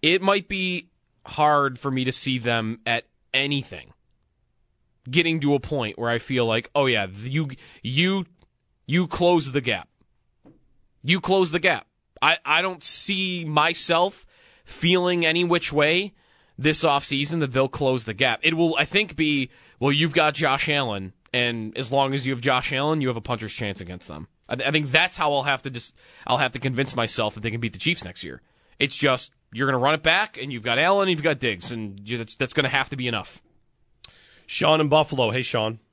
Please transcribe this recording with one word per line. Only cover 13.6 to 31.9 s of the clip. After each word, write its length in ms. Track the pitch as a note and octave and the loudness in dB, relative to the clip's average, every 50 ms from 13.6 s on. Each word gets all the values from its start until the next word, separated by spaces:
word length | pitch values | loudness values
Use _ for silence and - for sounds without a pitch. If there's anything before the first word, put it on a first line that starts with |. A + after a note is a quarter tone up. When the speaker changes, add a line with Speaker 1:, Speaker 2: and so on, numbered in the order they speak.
| D3+ E3 E3+ - - - E3+ E3 F3 G3 - - - _ _ _ _ _ _ _ _ | 4 4 2 0 0 2 2 2 2 0 -2 -8 -20 _ _ _ _ _ _ _ _
Speaker 1:
feeling 640 | - - - - E3+ F3+ F#3 F3+ F3+ F3+ F3 E3+ | -20 -12 -2 2 4 4 4 4 2 2 2 2
any 180 | D#3+ D#3+ F3 F3 | 2 2 2 2
which 300 | F3 E3+ E3+ - - D3 | 2 2 0 0 0 0
way 400 | D3 D3 D3+ D#3+ F3+ G3 G#3 - _ _ _ _ _ _ _ _ - | 2 2 2 2 0 -2 -4 -10 _ _ _ _ _ _ _ _ -2
this 260 | B2 D3+ D#3 - - | 0 2 2 4 4
offseason 560 | D#3+ C#3+ C#3 - - C#3+ C#3 C#3+ C#3+ E3 E3+ | 4 2 2 0 0 -2 -2 -2 -2 0 -2
that 120 | D3+ C3+ A#2+ | -2 0 2
they'll 140 | C3 C3+ C3 | 2 0 0
close 380 | - - D3 C3 C3 B2+ A2 | 0 -2 0 0 0 0 -2
the 80 | - G#2+ | -6 -2
gap. 260 | F#2+ C3+ B2+ A#2 - - | 0 0 0 0 2 2
It 100 | D#3 E3 | 0 2
will, 220 | D#3+ E3+ E3 D#3+ - | 4 2 2 2 0
I 80 | D3 | -2
think, 300 | C#3+ - G3 F#3+ F3+ - | 2 2 0 0 0 -2
be, 340 | - D#3+ D#3 D3 C#3+ C3 B2 _ - _ - _ _ | 0 0 2 2 0 -2 -4 _ -20 _ -20 _ _
"Well, 120 | A#2+ C#3 | 0 2
you've 220 | C#3+ D3 D#3+ E3+ C#3+ | 2 2 2 2 4
got 220 | E3+ D#3 D3+ D3 | 4 2 2 2
Josh 340 | - D#3+ C#3+ C3 C#3 - - | 2 0 0 2 0 0 0
Allen, 440 | D3 C#3+ C#3 A#2+ G#2 G2 F#2+ F#2 - _ _ _ - | 0 0 0 -2 -4 -6 -6 -10 -12 _ _ _ -2
and 420 | B2+ B2 A#2+ A#2 A#2 A2 A2 - | 0 0 0 -2 -4 -6 -6 -6
as 160 | - C3 A#2+ | -6 -6 -2
long 220 | C3+ C#3 C#3 C3+ C3+ | 2 2 2 2 0
as 140 | C#3 B2+ C3 | -2 -2 -2
you 60 | C3+ | -4
have 80 | A#2+ | -2
Josh 300 | A#2 C3+ C3 B2+ A#2+ - | 0 2 2 2 0 -2
Allen, 300 | C#3+ C3 C#3 D3+ D#3+ D#3+ | -2 -2 0 0 0 0
you 60 | C#3 B2+ | 0 -2
have 100 | B2 A2+ | -2 -4
a 40 | |
puncher's 320 | A2 - B2 A2 A2+ G#2 - | -4 -6 -6 -6 -6 -8 -8
chance 280 | - A#2+ G#2 G2 - | -6 -6 -6 -6 -8
against 260 | F#2+ F2 F2+ F2 - - | -10 -12 -12 -14 -14 -14
them." 200 | D2+ D2+ D#2+ - _ _ _ _ | -14 -14 -14 -16 _ _ _ _
I, 80 | - | -8
th-, 120 | B2 B2 C3 | -4 -4 0
I 20 | |
think 200 | D3+ D#3 D3+ C#3 | 0 0 -2 2
that's 260 | B2 D#3+ E3+ F#3 - - | 2 2 2 2 -2 -2
how 160 | F3 D3+ D3 | -2 0 0
I'll 100 | C#3 C3 | 0 0
have 200 | C#3+ C#3 B2+ - | 0 -2 -2 -4
to 80 | C3+ | -8
dis-, 220 | B2+ A#2+ - - _ _ - - - - - - | -10 -10 -12 -12 _ _ -20 -20 -20 -18 -6 -4
I'll 100 | B2 B2+ | -2 0
have 140 | B2 B2+ | 0 -2
to 80 | - C3+ | -4 -4
convince 360 | A#2 C3 C3 A#2 C3+ C3 - | -6 -4 -2 -2 -4 -2 -2
myself 380 | B2+ A#2 A2 - - A2+ G#2+ - | -2 -2 0 0 0 0 -2 -4
that 60 | - | -4
they 80 | G#2 A#2 | -8 -6
can 100 | G#2+ A2+ | -6 -4
beat 140 | A#2 A2+ - | -6 -6 -6
the 60 | F2+ | -4
Chiefs 260 | - - - - - | -2 -2 -2 -2 -4
next 180 | F2+ F2 - - | -8 -8 -12 -12
year. 200 | E2 C2 - _ _ _ _ _ _ _ _ | -12 -14 -16 _ _ _ _ _ _ _ _
It's 180 | - C#3 - - | -2 -2 -2 0
just, 340 | - C#3+ C3 B2+ - - _ _ _ _ | 2 2 2 2 -2 -8 _ _ _ _
you're 140 | - A2 C3+ C3+ | -6 -4 -2 0
gonna 120 | C3+ B2 | 0 2
run 160 | B2 C#3 D#3 | 2 2 2
it 80 | D#3 D#3 | 2 2
back, 340 | D#3+ D#3+ F#3 G#3+ G#3+ _ - | 2 2 2 0 -2 _ -12
and 140 | B2 C#3+ C#3 | -10 -8 -8
you've 100 | A#2 G#2 | -8 -4
got 140 | B2 A#2+ B2 | -2 0 2
Allen, 300 | D3+ F3 G3 G3+ G3 F#3+ | 4 4 4 4 2 2
and 100 | F3+ D#3 | 0 0
you've 60 | D3 | 0
got 160 | E3 D3+ C3 | -2 -2 0
Diggs, 320 | - A#2+ G#2 F2+ - - | -2 -4 -4 -4 -6 -8
and 280 | B2 A2+ A2 G#2 | -6 -6 -8 -8